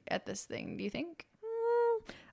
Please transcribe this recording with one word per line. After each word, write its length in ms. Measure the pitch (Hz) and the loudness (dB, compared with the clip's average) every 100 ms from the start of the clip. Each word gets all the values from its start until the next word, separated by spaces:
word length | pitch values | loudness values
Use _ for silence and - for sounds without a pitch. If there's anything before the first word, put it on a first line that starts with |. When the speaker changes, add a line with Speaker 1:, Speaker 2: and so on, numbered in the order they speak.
| - | -2
Speaker 1:
at 180 | 185 - | -2 -2
this 200 | 196 - | -6 -4
thing, 320 | - - - | -6 -4 -4
do 60 | |
you 60 | 202 | -4
think? 360 | - 339 330 - _ | -2 -6 -8 -18 _
Speaker 2:
Mm, 680 | 440 453 466 480 466 453 - - - | -4 0 4 6 6 4 0 -14 -8